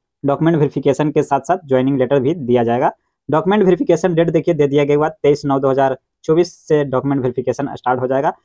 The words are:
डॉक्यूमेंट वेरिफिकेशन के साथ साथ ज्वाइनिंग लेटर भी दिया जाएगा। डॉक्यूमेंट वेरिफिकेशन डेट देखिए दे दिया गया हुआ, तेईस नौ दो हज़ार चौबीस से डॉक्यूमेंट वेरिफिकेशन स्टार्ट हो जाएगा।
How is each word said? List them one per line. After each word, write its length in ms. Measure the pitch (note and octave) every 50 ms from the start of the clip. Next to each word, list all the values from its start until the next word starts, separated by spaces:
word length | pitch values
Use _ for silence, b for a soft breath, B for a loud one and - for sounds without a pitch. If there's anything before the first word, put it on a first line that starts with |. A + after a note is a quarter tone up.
| _ _ _ _ -
डॉक्यूमेंट 340 | C#3 C#3 C3 D#3 E3 E3+
वेरिफिकेशन 540 | D#3 D3 C#3 - D3 C3+ F#3 F#3 - D3+ D3+
के 120 | C#3 D3+ C#3+
साथ 160 | - C#3 C#3
साथ 260 | - - A#3 - E3
ज्वाइनिंग 300 | C#3 C3 C3 B2+ C3+ C#3 C3
लेटर 200 | B2+ A#2 C#3+ C#3+
भी 140 | B2 C3+ E3+
दिया 280 | F3+ C3 A#2 A#2+ B2 A#2+
जाएगा। 280 | A#2 A#2 B2 C#3+ G3 - _ _ _ _ _ _ -
डॉक्यूमेंट 340 | C#3 D#3 D#3 F3+ G3+ G#3+ F#3+
वेरिफिकेशन 500 | F#3 F3+ F3 D4 - E3+ E3 - F#3 E3+
डेट 140 | D#3+ E3+ E3
देखिए 240 | D#3+ E3 - - E3+
दे 140 | D3 D3
दिया 160 | C#3 C#3 D3 D3
गया 140 | C#3 D3
हुआ, 120 | D3 D3+ D#3+
तेईस 320 | D#3 _ - C#3+ D3 - -
नौ 140 | C#3+ C3+ C3+
दो 100 | C3+ C3+
हज़ार 280 | C3+ C3+ C3+ C3+ C3+ - _ _ _ _ _
चौबीस 300 | - D#3 E3+ F3 E3+ - - _
से 160 | - D#3 D3+ D3
डॉक्यूमेंट 380 | C#3 C#3 C#3+ B2+ C#3 C#3+ C#3
वेरिफिकेशन 520 | B2 B2+ A#2+ - A#2 B2+ B2 - C#3 - -
स्टार्ट 260 | B2+ - B2 C3 B2
हो 60 | B2+
जाएगा। 260 | B2+ C3 C3+ C#3+ E3 F#3+ _